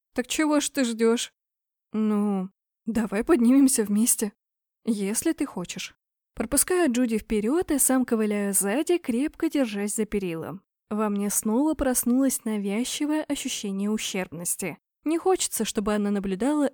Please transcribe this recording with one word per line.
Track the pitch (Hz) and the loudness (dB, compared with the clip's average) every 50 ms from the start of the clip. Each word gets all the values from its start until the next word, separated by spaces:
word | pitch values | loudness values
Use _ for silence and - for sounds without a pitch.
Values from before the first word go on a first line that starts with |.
| _ _ _ | _ _ _
«Так | - 233 | -6 -6
чего | - - - 311 294 302 285 | -4 -2 0 2 4 4 2
ж | 285 - | 2 0
ты | - 285 262 | 0 0 0
ждешь?» | 233 233 220 233 226 226 240 - - - _ _ _ _ _ _ _ _ _ _ _ - | 0 0 2 2 2 2 2 -2 -6 -10 _ _ _ _ _ _ _ _ _ _ _ -4
«Ну, | 214 220 214 214 208 202 208 202 190 185 196 - _ _ _ _ _ _ | -2 0 2 2 2 2 2 0 0 -2 -4 -8 _ _ _ _ _ _
давай | - 220 233 214 202 - 202 - | -4 -2 -2 -2 0 -2 -2 2
поднимемся | - 339 240 233 233 262 277 277 262 - - 214 | 4 4 6 6 6 8 8 6 6 4 2 0
вместе, | 202 208 208 226 247 - - 226 202 - _ _ _ _ _ _ _ _ _ _ | 2 2 2 4 4 2 0 0 -4 -6 _ _ _ _ _ _ _ _ _ _
если | - 233 202 202 190 220 233 - 330 311 | -2 -2 0 0 -2 -2 0 0 0 0
ты | - 302 | 0 -4
хочешь». | 269 - 208 175 - - 185 - - - _ _ _ _ _ _ _ _ | -4 -4 -8 -8 -8 -8 -10 -10 -12 -14 _ _ _ _ _ _ _ _
Пропускаю | - 220 226 - 269 - - 370 359 349 294 | -8 -4 0 0 0 2 2 2 2 2 2
Джуди | 226 240 254 233 226 214 | 2 2 0 0 0 -2
вперед | - - 226 214 202 220 277 349 370 - | -2 -2 -2 -2 0 0 0 0 0 0
и | 311 269 | 0 0
сам | - - 262 262 247 | 2 2 2 2 2
ковыляю | - 240 220 220 208 208 208 202 202 196 | 0 0 0 0 0 0 -2 -2 0 0
сзади, | 190 190 202 202 277 320 - 349 | 0 0 0 0 -2 0 0 0
крепко | 339 - - 226 233 277 311 - _ - 320 | 0 0 -2 -2 -2 -2 -4 -4 _ -4 -2
держась | - 294 269 220 208 202 202 208 - | 0 0 0 0 -2 -4 -4 -4 -2
за | 247 214 | -2 -2
перила. | 208 - 202 196 180 165 160 156 113 160 196 - _ _ _ _ _ | -2 -2 -4 -4 -4 -6 -6 -8 -8 -10 -12 -16 _ _ _ _ _
Во | 214 208 220 208 | -4 -2 -2 0
мне | 202 202 202 208 | 0 0 -2 -2
снова | - - - 214 214 247 285 311 311 | -2 -2 0 0 0 2 2 0 0
проснулось | - 294 262 247 - - 247 240 262 269 269 254 - - | 0 0 0 0 0 0 2 2 2 2 2 0 -2 -4
навязчивое | 226 214 208 196 202 196 220 247 - - - 302 285 302 311 302 | -4 -4 -4 -4 -2 -2 -2 -2 -4 -4 -4 -2 -2 -2 -2 -2
ощущение | - 285 269 - 254 - - - 202 196 190 202 208 | -4 -6 -6 -6 -8 -8 -6 -6 -6 -4 -2 -2 -2
ущербности. | 214 214 - - - 190 185 - - 170 175 - - - 202 175 143 - _ _ _ _ _ | -2 -2 -4 -4 -4 -4 -6 -6 -8 -8 -6 -6 -4 -4 -4 -8 -8 -10 _ _ _ _ _
Не | 294 320 339 | -2 -2 0
хочется, | - 370 381 359 - - - - 226 | 2 2 2 2 0 -4 -2 -2 -4
чтобы | - - - 202 214 208 | -2 -2 -2 -2 0 0
она | 208 202 202 | 0 0 0
наблюдала | 208 202 190 202 190 185 226 269 302 302 285 262 | 0 0 -2 -2 -2 0 0 0 2 2 2 0